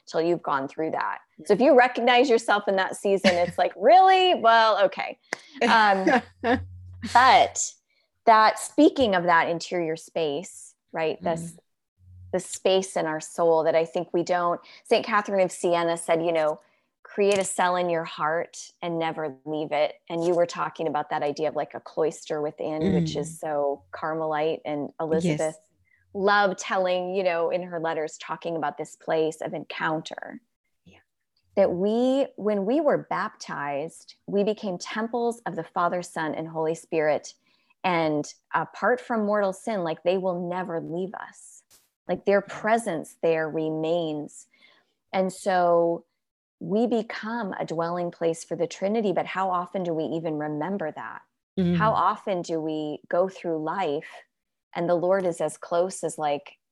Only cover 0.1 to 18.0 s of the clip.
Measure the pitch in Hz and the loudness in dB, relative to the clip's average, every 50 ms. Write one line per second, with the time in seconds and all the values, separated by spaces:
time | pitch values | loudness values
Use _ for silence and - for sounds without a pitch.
0.1 | - 170 160 175 175 160 - 160 147 135 135 135 - - 156 160 - - 110 101 | -4 -2 0 0 0 -2 -2 -4 -4 -4 -4 -6 -6 -6 -6 -4 -4 -4 -4 -6
1.1 | 95 - - _ _ - 156 - 208 180 240 302 294 247 240 254 247 - 233 254 | -6 -8 -14 _ _ -14 0 0 2 4 6 8 8 8 8 6 4 2 2 4
2.1 | 247 240 247 - - 277 - - 208 208 - - 196 190 185 - - - - 208 | 6 6 6 6 4 2 4 2 2 2 2 0 0 0 0 -2 -4 -4 0 0
3.1 | 196 185 - 190 180 175 175 175 - - 180 185 - 170 190 262 339 370 381 381 | 2 4 4 4 4 4 2 0 0 0 0 0 0 2 6 8 10 10 10 8
4.1 | 381 370 370 370 339 226 220 226 226 226 220 220 208 190 202 185 - - - - | 8 6 6 4 2 4 6 6 6 8 6 6 4 4 2 2 2 -2 -8 -8
5.1 | - - _ _ - - - - - 269 233 233 233 226 214 208 196 190 190 330 | -10 -14 _ _ -12 -12 -12 -18 -4 -2 2 4 6 6 6 6 6 4 4 4
6.1 | 269 240 - - _ _ - 233 254 262 - - - - - - - - - 214 | 4 4 2 -2 _ _ 0 0 0 0 -2 -8 -16 -18 -18 -18 -16 -12 -12 2
7.1 | - 233 254 262 214 170 - - - - - - - _ _ _ _ _ _ _ | 4 6 8 10 8 8 6 6 2 -4 -6 -6 -8 _ _ _ _ _ _ _
8.1 | _ _ _ 233 220 220 220 214 - - - - - - 294 - - 277 262 214 | _ _ _ 6 8 8 8 6 4 0 -6 -4 4 6 6 6 6 4 2 2
9.1 | 190 180 170 175 170 165 147 139 170 165 - - 190 180 170 156 160 160 - - | 2 2 4 4 4 4 4 2 -2 -4 -4 -4 -4 -4 -2 -2 -4 -6 -8 -8
10.1 | _ 165 160 151 139 156 190 - - - - - _ _ _ _ - 170 165 160 | _ -4 -2 -2 -2 -4 -8 -10 -16 -20 -20 -20 _ _ _ _ -6 -4 -2 -2
11.1 | - - - 175 165 165 170 170 - - _ _ _ _ _ _ _ _ _ - | -4 -2 -2 -4 -2 -2 -6 -10 -14 -18 _ _ _ _ _ _ _ _ _ -20
12.1 | - - - - - 185 - - - - - 196 190 190 190 190 - 180 165 160 | -20 -20 -12 -8 -6 -6 -6 -8 -12 -4 0 2 2 2 0 -2 -4 -4 -4 -4
13.1 | 156 156 - - - - 175 165 165 160 156 165 165 160 165 165 - 180 165 - | -4 -6 -8 -10 -4 0 2 4 4 4 4 2 2 2 0 0 -2 -6 -6 -2
14.1 | - 175 170 - 180 175 170 175 175 170 - - - - _ - 233 220 - 233 | -2 -4 -2 0 0 0 0 0 -2 -4 -8 -16 -20 -20 _ 0 0 0 0 0
15.1 | 226 208 208 - 202 190 185 170 - - - 180 170 170 170 170 170 170 - - | -2 -2 0 0 0 2 0 0 0 -2 0 0 2 2 2 0 -2 -2 0 0
16.1 | 170 160 165 175 165 160 156 151 156 - _ _ _ _ _ _ _ _ _ - | 0 0 2 0 0 2 0 0 -2 -4 _ _ _ _ _ _ _ _ _ -10
17.1 | - - 202 196 202 190 190 - - - 185 180 180 180 180 175 170 160 | -2 0 2 4 4 2 0 -2 0 0 2 2 2 0 0 0 0 -2